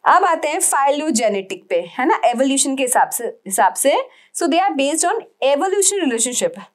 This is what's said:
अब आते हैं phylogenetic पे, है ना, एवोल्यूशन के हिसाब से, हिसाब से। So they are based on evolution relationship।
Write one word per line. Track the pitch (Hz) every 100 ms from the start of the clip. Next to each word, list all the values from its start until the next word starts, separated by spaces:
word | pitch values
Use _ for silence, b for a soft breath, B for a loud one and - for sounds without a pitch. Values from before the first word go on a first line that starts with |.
अब | - 339
आते | 381 330 311
हैं | 330
phylogenetic | - 285 277 294 311 220 226 196 190 180 _
पे, | 175
है | 175 - 330
ना, | 415
एवोल्यूशन | - 240 269 269 277 269
के |
हिसाब | 254 220 165
से, | -
हिसाब | 233 - - 190 190
से। | - 277 339 539 B B
So | - 339
they | 330
are | 392 302
based | 277 311 349
on | 440 - _
evolution | 262 285 381 403 381 392
relationship। | 294 226 247 247 175 180 190